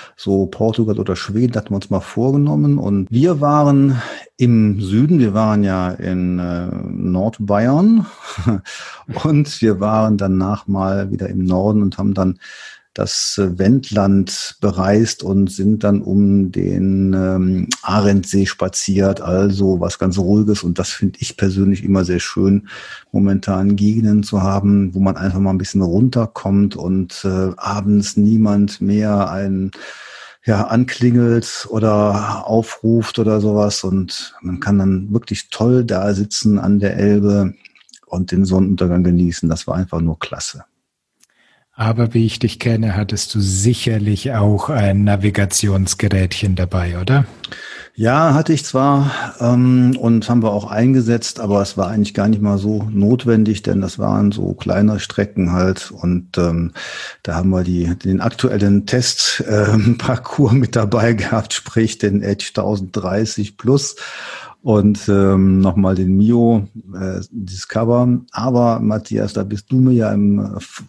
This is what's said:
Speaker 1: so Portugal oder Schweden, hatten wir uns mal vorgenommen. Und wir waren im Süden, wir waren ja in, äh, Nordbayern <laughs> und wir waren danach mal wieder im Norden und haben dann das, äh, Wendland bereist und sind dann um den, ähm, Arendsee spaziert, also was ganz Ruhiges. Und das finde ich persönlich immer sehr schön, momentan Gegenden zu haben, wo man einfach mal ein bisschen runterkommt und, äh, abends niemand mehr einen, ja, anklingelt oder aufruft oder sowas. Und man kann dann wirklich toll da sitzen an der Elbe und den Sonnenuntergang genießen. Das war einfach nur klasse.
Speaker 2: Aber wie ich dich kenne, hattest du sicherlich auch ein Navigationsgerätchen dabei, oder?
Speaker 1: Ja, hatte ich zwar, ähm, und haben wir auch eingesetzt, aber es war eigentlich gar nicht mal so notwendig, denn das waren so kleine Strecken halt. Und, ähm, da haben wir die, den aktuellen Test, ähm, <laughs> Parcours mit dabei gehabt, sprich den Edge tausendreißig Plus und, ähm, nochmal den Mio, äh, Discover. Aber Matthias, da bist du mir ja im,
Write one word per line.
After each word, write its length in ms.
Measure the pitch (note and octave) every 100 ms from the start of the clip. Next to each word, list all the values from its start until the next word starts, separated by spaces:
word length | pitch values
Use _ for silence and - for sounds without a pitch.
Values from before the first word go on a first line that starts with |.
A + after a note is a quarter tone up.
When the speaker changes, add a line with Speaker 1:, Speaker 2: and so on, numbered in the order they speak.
| - -
Speaker 1:
so 300 | - G2 F#2+
Portugal 520 | - A2+ A2 A2 G#2+
oder 160 | G2+
Schweden, 400 | F2+ - G#2 B2
hatten 160 | A#2 -
wir 60 | G2
uns 140 | -
mal 100 | G#2
vorgenommen. 760 | - - B2+ C#3 C#3+ D3 D3 C#3+
Und 300 | F#2+ G2+ F#2
wir 280 | A2+ E3 D#3
waren 640 | C#3+ D3 D3 C#3 C#3 B2+ - - - -
im 440 | B2 A2+ G#2+ G2+
Süden, 400 | F#2+ G#2 D3+ E3+
wir 140 | A2+
waren 280 | G2+ A2 G#2+
ja 300 | G2+ F#2 F2+
in, 480 | F#2 - F#2 F2+ F2+
äh, 260 | F2 F2 F2+
Nordbayern 1400 | - - - F2+ F2+ G#2 - G2+ G2+ A#2 C#3+ G3+ A3+ E3+ - - -
<laughs> 180 | F2+ G2+ - - - - - -
und 400 | D#3 D3 D3 -
wir 160 | A2+ G2
waren 400 | G#2 A2 A2 G#2
danach 480 | G2+ F#2+ F#2 G2+ -
mal 460 | G2 F#2+ G2 G2
wieder 160 | G2 F#2+
im 160 | F#2+
Norden 380 | F#2 F#2 G2 G#2+
und 160 | G2+ -
haben 160 | G2+
dann 260 | G2 F#2 F#2 - - - - _
das, 440 | - - - - -
äh, 200 | G2 F2
Wendland 1000 | G2 C3 - G#2+ G2 G2 F#2 - - -
bereist 600 | G#2 F#2 F#2+ G#2 A2+ -
und 280 | F2+ G2 F#2+
sind 320 | - G2 G#2+
dann 200 | G#2 G2+
um 500 | G2 G2 G2+ G2+ F#2+
den, 640 | F#2+ F#2 F#2 F#2+ F#2+ F#2+
ähm, 540 | F#2+ F#2 F#2+ F#2 F#2 F2 -
Arendsee 640 | - G2+ G2+ G2 F2+ G2
spaziert, 800 | G2 - F#2 - - G2 G2 F#2
also 580 | E2+ F#2 G2+ F#2+ F#2+ F#2
was 180 | F2 -
ganz 200 | F#2 F2+
Ruhiges. 440 | F2+ G#2 G#2 G#2
Und 160 | E2+ F2
das 120 | F2+
finde 280 | - G2 -
ich 160 | - -
persönlich 460 | G2 F#2+ G2 G2
immer 200 | G2 G2
sehr 160 | F2+ F2
schön, 480 | - - G2 G2+ - - - - -
momentan 640 | G2+ G2 G2 G2 F#2+ G2 G2+
Gegenden 460 | G#2 A2+ A2 G#2
zu 200 | G2+ G#2
haben, 520 | F#2+ G2 G2+ G2+ F#2+
wo 60 | F#2
man 160 | G2 F#2
einfach 240 | F#2+ F2+
mal 80 | G2
ein 100 | F#2
bisschen 220 | F#2+ G2
runterkommt 960 | F2+ F#2 B2+ B2 A2 - G2 G2+ G2+ -
und, 480 | C3+ F#2+ F#2 -
äh, 280 | G2 F#2 F#2 F2+
abends 600 | - G2+ G2+ G#2 G2 -
niemand 640 | G#2 A2 G#2+ G2+ G2+ -
mehr 480 | G2 G#2 G#2+ G#2 G2
einen, 400 | F#2 G2 F#2+ F#2+ - - - - - - -
ja, 220 | - G#2 -
anklingelt 1000 | A#2 B2+ - B2 A#2+ A#2+ A#2 A2+ - -
oder 760 | A2 A2 G#2 G#2 G2+ G#2 G#2 -
aufruft 720 | A2 A2 - A2+ A#2 A2 -
oder 220 | G#2+ G#2+
sowas. 440 | G#2+ G#2 G#2 -
Und 500 | F#2+ F#2+ F2+ - - -
man 180 | F2+ F2+
kann 160 | - G2+
dann 380 | G2 F#2+ G2
wirklich 340 | G#2+ - G#2 -
toll 380 | - A2+ B2+ A#2
da 260 | F#2 G2+
sitzen 460 | G2 G#2 - A2 G#2
an 200 | F#2+ G2+
der 200 | G2 -
Elbe 560 | G2+ G#2 G2+ G2+ F#2+ - - _ _ -
und 280 | _ F2+ F2+
den 120 | F2+
Sonnenuntergang 580 | G2 F#2 F#2+ F#2+ F#2 F2
genießen. 460 | F2+ F2 F2 F2 E2
Das 180 | E2 -
war 100 | F2+
einfach 260 | F#2 E2+
nur 160 | E2 D#2
klasse. 460 | - - - - - _ _ _ _ _ _ _ _ _ _
Speaker 2:
Aber 380 | - A2 A2+ A#2
wie 140 | A#2 A2+
ich 120 | -
dich 200 | A2+ -
kenne, 380 | B2 A2+ A2 G2
hattest 380 | G2+ G#2 -
du 60 | A2
sicherlich 920 | G2 F#2+ G#2 A#2+ - A2 G#2 G2+ C3+
auch 360 | A#2 G2+ G#2 -
ein 360 | C#3+ G2+ G2
Navigationsgerätchen 1500 | G2+ G2+ G#2 G2 G2 - G2+ F#2+ F#2 - G#2 G2 F#2 - G2+
dabei, 460 | F#2 F2+ F#2 F2 F2
oder? 240 | F#2 C#3 B2 - - - - - -
Speaker 1:
Ja, 400 | - A2 C#3 E3
hatte 180 | C#3+ D#3+
ich 140 | D#3 -
zwar, 440 | C3 C3+ C#3 C#3+ - - -
ähm, 560 | A#2+ B2 B2+ B2+ B2 C3
und 300 | A#2 A#2 G#2
haben 140 | A#2+
wir 100 | A2+
auch 180 | G#2 G#2
eingesetzt, 720 | G#2 B2 C3 A#2 A#2 - -
aber 220 | G#2+ G2+
es 160 | G2 -
war 100 | F#2
eigentlich 240 | A2 G#2
gar 160 | - G2+
nicht 140 | G#2+
mal 160 | G#2 G2+
so 280 | G2+ G#2+ G#2+
notwendig, 720 | G#2 G2+ B2 A#2+ A2+ G#2+ G#2+
denn 180 | - F#2+
das 180 | F#2+ -
waren 340 | G2+ G2+ G#2
so 200 | G#2 F#2+
kleine 480 | F#2+ - F#2 G#2+ G#2+
Strecken 520 | - - G2+ - F2+
halt. 380 | F2+ F#2 F#2+ -
Und, 460 | - F2 F2+ F2 -
ähm, 360 | F2 E2+ E2 - - - - -
da 140 | - E2+
haben 120 | F#2
wir 160 | F#2
die, 340 | F2+ F2 F2 F#2
den 220 | F#2 F#2+
aktuellen 640 | A#2 - B2+ G#2 G2+ G2+
Test, 580 | G2+ B2+ B2 - - - -
ähm, 480 | G#2+ G#2 G#2+ G#2+ A#2+
<laughs> 20 |
Parcours 540 | - B2 - - C3+
mit 240 | B2+ A#2 A#2+
dabei 380 | G#2+ A2+ A2+
gehabt, 400 | A2+ F#2 A2+ G#2+
sprich 420 | - - - A2 -
den 260 | G#2 G2+
Edge 280 | G2+ G2 -
tausendreißig 1040 | - G2 G#2 F#2 G#2+ F#2 G2 A2 - G#2+ -
Plus 400 | A2+ C#3 - - - - - - - -
und, 460 | - G#2+ G2+ G2+ -
ähm, 520 | G2 G2 G2 F#2+ F#2+
nochmal 340 | F#2+ F2+ F#2+ F#2+
den 200 | F#2 F#2+
Mio, 520 | G#2+ A#2+ A#2 A#2 G2+ A2 F#2+
äh, 260 | F#2+ F#2+ F#2+ F#2+
Discover. 920 | - F#2 F#2+ - G#2+ A#2 A#2+ B2 B2 -
Aber 480 | - A#2+ B2 A#2+ A2+
Matthias, 540 | A2 G#2+ G#2+ A2 G#2
da 100 | G#2
bist 300 | G2 G#2 -
du 80 | B2+
mir 120 | B2+
ja 200 | B2 G#2+
im, 440 | G#2 G2+ G2+ G2+ G2+ - -